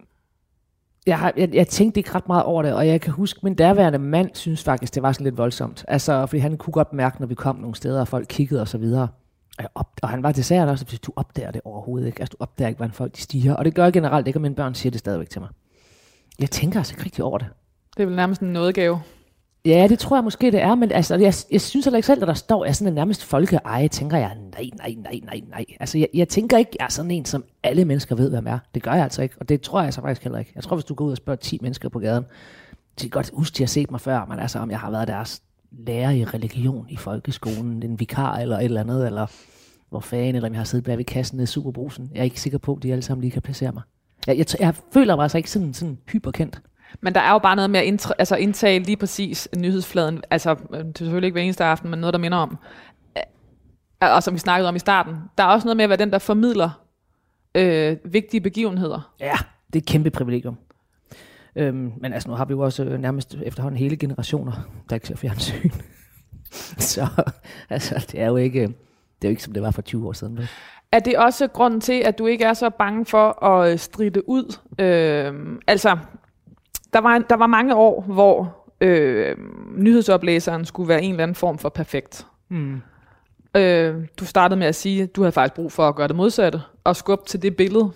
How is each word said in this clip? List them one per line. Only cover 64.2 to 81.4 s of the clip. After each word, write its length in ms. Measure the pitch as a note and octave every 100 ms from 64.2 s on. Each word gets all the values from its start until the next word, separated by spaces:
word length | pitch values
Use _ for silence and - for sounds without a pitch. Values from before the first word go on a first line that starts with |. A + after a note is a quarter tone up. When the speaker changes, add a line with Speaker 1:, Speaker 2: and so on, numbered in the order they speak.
| - D3 B2+ A2+ - - -
Speaker 1:
der 80 | A2+
ikke 120 | -
ser 80 | -
fjernsyn. 540 | B2+ G2+ - G#2+ E3 - - _ _ _ _
<laughs> 520 | - - - - -
Så, 280 | - - C3+ - - - - - -
altså, 360 | C#3+ - - -
det 80 | -
er 60 | A2+
jo 100 | B2
ikke, 240 | B2+ C3
det 80 | G#2+ A#2+ _ _ _ -
er 60 | G2+
jo 0 |
ikke, 140 | G#2+
som 100 | -
det 100 | G#2
var 80 | A2
for 120 | G#2+
tyve 260 | - A#2 A2
år 40 |
siden, 240 | - G#2+ A#2
vel? 120 | A#2+ - - - -
Speaker 2:
Er 60 | A3+
det 200 | A#3 A#3+
også 280 | A#3 B3 C4+
grunden 320 | - A#3+ A3+
til, 220 | A#3 B3+
at 140 | A3+ G#3+
du 80 | A3
ikke 180 | A#3
er 100 | A3+
så 160 | A3+ A#3
bange 340 | - G3+ G#3+
for 400 | A3+ G#3+ G#3+ -
at, 280 | G3+ F#3 F3
øh, 60 | E3+
stride 500 | - - G#3+ F#3+ -
ud? 280 | C4 - - - -
Øhm, 800 | F#3 E3+ D#3+ D3 C#3+ C#3+ D#3 - -
altså, 300 | G3+ G#3+ F3 - - _ _ _ _ _ - _
der 60 | A3+
var 180 | A#3 A#3+
en, 80 | A#3
der 60 | A#3
var 100 | A3+
mange 280 | A3 B3+
år, 260 | A3 A3 -
hvor, 540 | F#3+ F#3+ G3+ - F3+ - _ -
øh, 560 | F#3 E3+ C#3 A2 C#2+ - G1+ G1+ - F3+
nyhedsoplæseren 880 | G#3 A#3 G#3 F#3 F3 E3+ E3+ E3
skulle 240 | E3 - E3+
være 140 | D#3+
en 80 | F#3+
eller 120 | F3
anden 120 | E3
form 240 | F3+